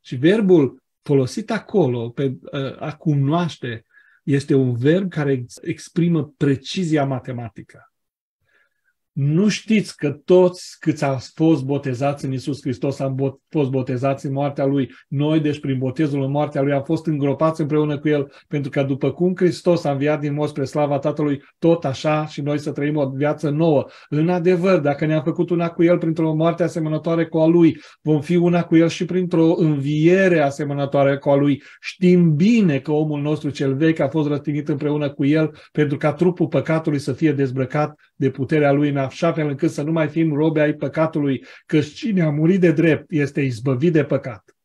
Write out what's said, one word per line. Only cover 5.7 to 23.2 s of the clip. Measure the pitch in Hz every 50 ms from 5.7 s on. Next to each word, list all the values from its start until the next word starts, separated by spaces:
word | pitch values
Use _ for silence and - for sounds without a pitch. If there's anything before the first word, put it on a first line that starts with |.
| - - - - _ - 165 175 170 160 147 151 _
precizia | _ - 139 139 131 - - - 190 185 160 151 151 139
matematică. | 135 135 127 - - 127 117 120 107 _ - 107 _ - - - _ _ _ _ _ _ _ _ _ _ _ _ _ _ _ _ _ _ _ _ _ _ _ _ _ _
Nu | - 139 143 151 165 202 214
știți | 185 - - - 220 214 180 - -
că | _ - 147
toți | 139 147 _ - 185 180 185 175 180 180 - - - _
câți | - 160 147 151 -
au | 139 135 123 - - _
fost | - 160 160 165 151 131
botezați | 131 143 139 139 139 123 113 139 143 143 143 -
în | 139 131
Iisus | 127 120 - 139 127
Hristos | - 143 123 - - 139 131 -
am | 139 135 135
bot-, | 131 135 135 135 _ _ _
fost | - 160 143 127
botezați | 131 131 127 127 135 123 123 139 139 131 -
în | 151 135
moartea | 135 143 143 139 143 139
Lui? | 139 139 139 131 120 - - _ _
Noi, | - 139 147 151 156 160
deci, | 147 151 143 -
prin | - 143 135 131
botezul | 127 131 123 - 160 147 139 143 135
în | 135
moartea | 139 147 151 147 147 143 139
Lui, | 143 143
am | 139 139
fost | - 165 160 160
îngropați | - 156 143 139 143 135 135 160 160 160 -
împreună | 165 139 147 151 151 151 147 139
cu | 147 156
El, | 151 147 139 143 _ - _ _
pentru | - 147 139 -
că | - 147 139
după | 131 139 131 - 139 135
cum | - 175 180 185
Hristos | 175 190 175 156 - - 180 175 165 170
a | 147
înviat | 143 135 139 147 151 147
din | 143 151 143
morți | 147 151 147
spre | 147 - 135
slava | 123 - 151 147 143 143 139
Tatălui, | 135 151 147 147 156 147 143 139 - _ _ _
tot | - 165 165 165 165
așa | 143 131 - - 156 151 151 156
și | 151 - -
noi | 143 143 147 147
să | 143 147 139
trăim | - 143 147 151
o | 151 143 131
viață | 135 131